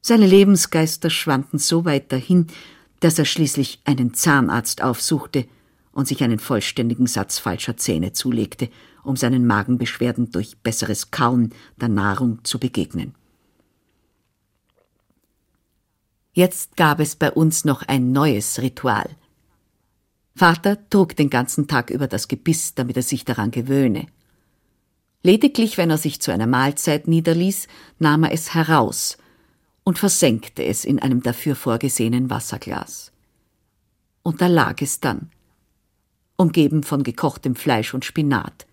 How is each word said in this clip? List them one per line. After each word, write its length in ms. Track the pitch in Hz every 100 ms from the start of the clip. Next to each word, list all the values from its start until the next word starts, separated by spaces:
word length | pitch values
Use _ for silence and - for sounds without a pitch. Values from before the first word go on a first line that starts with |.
Seine 260 | - 233 196
Lebensgeister 800 | 196 196 190 - 165 160 - 165
schwanden 480 | 160 - 135 139 151
so 280 | - 165 170
weit 260 | 139 -
dahin, 360 | 131 - 180 165 - - - _ _
dass 200 | 170 160
er 60 | 147
schließlich 560 | - 147 - 131 - -
einen 280 | 131 123
Zahnarzt 680 | - 170 143 104 107 - -
aufsuchte – 640 | 127 117 - 151 - 139 120 _ _ _ _
und 160 | - 135
sich 160 | -
einen 160 | 123 113
vollständigen 680 | - 117 - - 117 117 123
Satz 320 | - 98 -
falscher 380 | - 87 - 127
Zähne 360 | - 82 90
zulegte, 560 | - 127 120 110 - 120 - - _
um 120 | 135 131
seinen 300 | 123 127 120
Magenbeschwerden 840 | 104 101 123 120 - 120 117 117
durch 260 | 87 107 -
besseres 540 | 113 110 110 104 -
Kauen 420 | - 120 123 113 - - _
der 120 | 120
Nahrung 540 | 101 101 98 123 113
zu 160 | - -
begegnen. 560 | 123 - 85 82 - - _ _ _ _ _ _ _ _ _ _ _ _ _ _ _ _ _ _ _ _ _ _ _ _ _ _ _ _ _ _ _
Jetzt 420 | - 180 - - -
gab 240 | 160 147
es 160 | 151 -
bei 160 | 151
uns 320 | - 160 156
noch 200 | 156 131
ein 280 | - 135 123
neues 500 | 135 151 104 - -
Ritual. 480 | 127 - 131 104 - - _ _ _ _ _ _ _ _ _ _ _ -
Vater 540 | 175 165 202 208 _
trug 260 | 202 180 -
den 140 | 143
ganzen 380 | 131 123 - 143
Tag 220 | 135 -
über 180 | 139 135
das 200 | - -
Gebiss, 480 | 127 - 156 - -
damit 220 | 123 131
er 60 |
sich 200 | 123 127
daran 280 | - 113 101
gewöhne. 560 | 120 127 139 131 95 - _ _ _ _ _ _ _ _ _ _ _
Lediglich, 540 | 185 214 277 254 220 -
wenn 120 | 170
er 80 | 156
sich 220 | 156 -
zu 120 | -
einer 140 | 92 113
Mahlzeit 600 | 127 135 143 - 151 165
niederließ, 600 | 165 160 165 185 196 - - - _
nahm 260 | 156 151 160
er 80 |
es 200 | 160 -
heraus 640 | 165 156 160 110 - - - _ _ _ _ _ _ -
und 120 | 175
versenkte 680 | 202 - 147 110 - -
es 200 | - 107
in 160 | - 143
einem 240 | 131 123
dafür 320 | 123 120 156 131
vorgesehenen 760 | 135 113 139 - 113 123 127
Wasserglas. 840 | - - - - - - - - _ _ _ _ _ _ _ _ _ _ _
Und 180 | 170 160
da 60 | 180
lag 340 | 170 107 -
es 180 | 139 -
dann, 320 | 143 90 160 _ _ _ _ _ _ _ _ _ _ -
umgeben 480 | 175 165 143 156
von 200 | 143 143
gekochtem 520 | 127 - 151 - 135 120
Fleisch 380 | - 117 107
und 100 | 131
Spinat 640 | - - 147 123 87 _ -